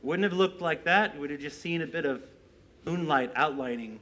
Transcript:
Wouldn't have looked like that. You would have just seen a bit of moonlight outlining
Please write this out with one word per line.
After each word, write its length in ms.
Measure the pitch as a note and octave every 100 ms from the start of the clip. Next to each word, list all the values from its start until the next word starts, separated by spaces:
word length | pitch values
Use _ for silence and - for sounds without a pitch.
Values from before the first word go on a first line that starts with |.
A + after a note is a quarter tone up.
Wouldn't 220 | B2+ F3
have 140 | G3 F3+
looked 220 | F#3+ -
like 240 | F3 D#3
that. 300 | E3+ F#3 G#3
You 60 | D3+
would 80 | C#3+
have 100 | C#3+
just 200 | C#3+ -
seen 220 | E3+ E3+
a 40 | D#3
bit 180 | E3
of 180 | D3 B2+ - - - - - -
moonlight 480 | - F3 E3 C#3+ B2
outlining 640 | B2 D3+ C#3 B2+ A#2+ A2+ A2